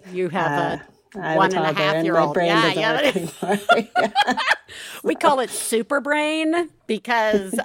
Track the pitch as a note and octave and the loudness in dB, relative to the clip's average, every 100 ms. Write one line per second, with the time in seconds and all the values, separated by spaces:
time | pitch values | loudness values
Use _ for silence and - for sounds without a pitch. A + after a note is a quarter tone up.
0 | F#3 F3+ F3+ F3 E3 C#3+ E3 - - _ | -10 -6 -4 -2 -2 0 -2 -6 -10 _
1 | _ G3+ E3 D#3+ F#3+ F#3 D#3+ D3+ - D#3+ | _ -8 -2 2 2 2 0 0 0 0
2 | E3 E3+ D3+ F#3+ E3+ F#3+ A3 F#3 A3 A#3+ | 2 2 2 2 2 4 2 2 0 2
3 | C#4+ G#3 E3+ - F3 G3+ - A#3 A3 - | 0 0 -4 -6 -2 0 2 2 2 -2
4 | A3 F#4+ G4+ B3+ C5 - - - - - | 0 2 0 0 -2 -2 -6 -18 -16 -8
5 | - - D#4+ C4+ A#3 - - A3+ A3+ C#4+ | -4 0 2 2 0 -6 -2 -2 0 -2
6 | C4+ D4+ D4+ D#4 D#4+ E4+ D#4+ - - G#3+ | 0 0 0 0 0 0 -2 -8 -6 -6
7 | - A#3 A3 G#3+ F#3+ A3+ | -2 0 2 0 0 -4